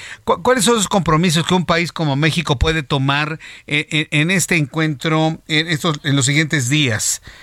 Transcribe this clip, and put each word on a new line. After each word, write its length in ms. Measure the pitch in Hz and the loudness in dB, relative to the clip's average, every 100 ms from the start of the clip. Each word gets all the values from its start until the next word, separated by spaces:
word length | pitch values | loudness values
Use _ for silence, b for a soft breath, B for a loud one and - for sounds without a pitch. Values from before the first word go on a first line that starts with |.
| B B | B B
¿cu-, 180 | - 196 | -2 0
cuáles 220 | 220 254 | 2 2
son 120 | 196 233 | 2 2
los 120 | 190 | 2
compromisos 580 | 202 165 156 180 160 - | 0 2 2 4 2 2
que 80 | |
un 120 | 180 160 | 0 2
país 260 | 170 170 | 0 -2
como 240 | - 156 139 | -2 -2 0
México 420 | 156 - 151 135 | 0 0 -2 0
puede 260 | 160 160 | 2 0
tomar, 540 | - 143 135 139 151 160 B B - | -2 0 0 0 -2 -8 B B -4
eh, 400 | 147 - 156 156 | -4 -2 -4 0
en, 100 | 151 | 0
en 100 | 160 | 2
este 240 | 190 - 170 | 0 2 0
encuentro, 840 | 139 160 156 135 165 156 160 160 - | 0 0 -2 -2 -2 0 0 -2 -2
en 200 | 156 165 | -2 0
estos, 320 | 151 175 147 151 | -2 -2 -2 0
en 100 | 139 | 0
los 100 | 135 | 2
siguientes 440 | 143 156 156 120 | 0 0 0 0
días, 520 | 151 131 107 - - B B | 0 0 0 -4 -6 B B